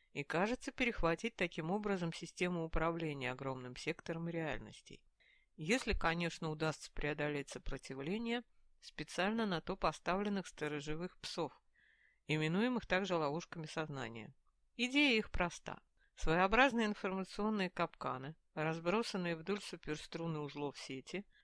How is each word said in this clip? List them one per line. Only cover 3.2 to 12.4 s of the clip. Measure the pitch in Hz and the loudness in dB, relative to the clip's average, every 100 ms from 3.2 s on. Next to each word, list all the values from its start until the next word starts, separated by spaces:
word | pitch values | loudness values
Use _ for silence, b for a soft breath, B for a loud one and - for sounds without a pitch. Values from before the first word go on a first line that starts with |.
| 123 | -2
огромным | 127 135 131 123 127 | -2 -4 -4 -6 -6
сектором | - - - 165 170 | -6 -4 -4 -4 -2
реальностей. | 165 160 127 110 - - - _ _ b b b - | -2 -2 -2 -6 -14 -18 -20 _ _ b b b -8
Если, | 156 247 240 | 2 2 2
конечно, | 175 165 170 170 - 160 | 2 2 2 0 -2 -4
удастся | 151 160 147 - | 0 0 -2 -6
преодолеть | - 147 151 147 147 139 | -4 -2 0 0 -2 -4
сопротивление | - - 135 - 135 143 208 233 240 233 - - _ | -6 -4 -4 -6 -6 -2 -2 0 -2 -4 -16 -20 _
специально | - - 151 - 190 226 214 | -16 -10 -6 0 2 2 2
на | 170 | 0
то | - 190 | -2 0
поставленных | 175 - - 185 208 196 180 | 0 0 0 0 2 -2 -4
сторожевых | - 151 147 147 156 180 - | -4 -4 -2 -2 -4 -4 -8
псов, | - - 151 - _ b b b b b - | -8 -4 -4 -6 _ b b b b b -2
именуемых | 156 | 2